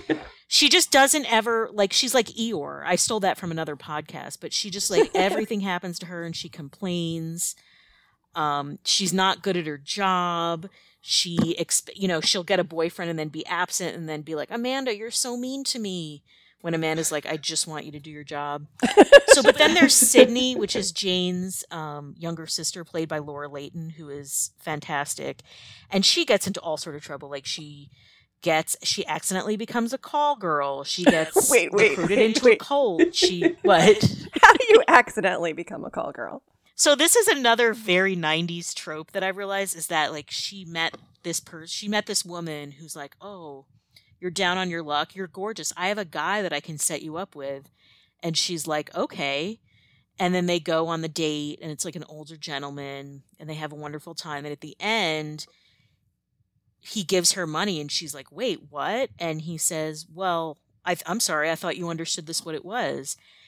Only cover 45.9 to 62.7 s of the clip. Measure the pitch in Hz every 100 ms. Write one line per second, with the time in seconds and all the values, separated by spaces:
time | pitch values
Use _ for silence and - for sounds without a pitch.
45.9 | 208 180 151 160 208 185 147 - 151 -
46.9 | 156 156 156 196 147 139 139 139 _ _
47.9 | _ _ _ 170 160 - 170 160 151 147
48.9 | - 254 196 143 139 180 226 _ _ _
49.9 | _ _ - 180 180 175 175 156 160 165
50.9 | 165 160 156 156 151 147 - 165 147 175
51.9 | 156 147 151 151 160 165 139 143 143 139
52.9 | 139 139 139 _ _ 156 156 151 151 147
53.9 | 147 170 160 165 147 147 147 156 - 202
54.9 | 226 175 156 151 151 - _ _ _ _
55.9 | _ _ _ _ _ _ _ _ _ -
56.9 | 214 165 185 175 196 170 151 208 160 147
57.9 | - 160 139 131 143 247 170 147 147 143
58.9 | 226 269 - 170 156 156 160 - 160 156
59.9 | 156 165 160 190 170 160 147 _ _ 180
60.9 | 175 160 214 - 156 156 160 180 156 170
61.9 | 165 165 - 156 160 170 156 175